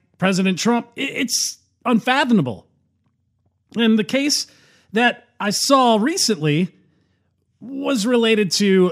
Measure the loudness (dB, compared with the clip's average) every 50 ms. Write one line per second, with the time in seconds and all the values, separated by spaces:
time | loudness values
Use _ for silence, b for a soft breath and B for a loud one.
0 | _ _ _ -4 -2 0 0 0 0 -2 -2 -2 0 0 0 0 -2 -6 -10 -10
1 | -8 -8 -6 -6 -6 -4 -4 -4 -6 -6 -10 _ _ _ _ _ -4 0 0 0
2 | 0 0 0 0 2 2 2 2 2 0 -6 -12 -16 _ _ _ _ _ _ _
3 | _ _ _ _ _ _ _ _ _ _ _ _ _ _ -4 0 2 2 2 2
4 | 0 0 -2 -2 -2 -2 -2 -4 -6 b b b b b b b b b b 0
5 | 0 0 -2 -4 _ _ _ -6 -4 -4 -4 -2 0 2 2 4 4 4 2 2
6 | 0 0 -2 -2 -2 -2 -2 -2 0 0 0 0 -2 -4 _ _ _ _ _ _
7 | _ _ _ _ _ _ _ _ _ _ _ -20 -16 -14 -12 -8 -4 -4 -2 -2
8 | 0 0 2 2 2 2 2 2 0 0 0 0 2 4 4 4 4 2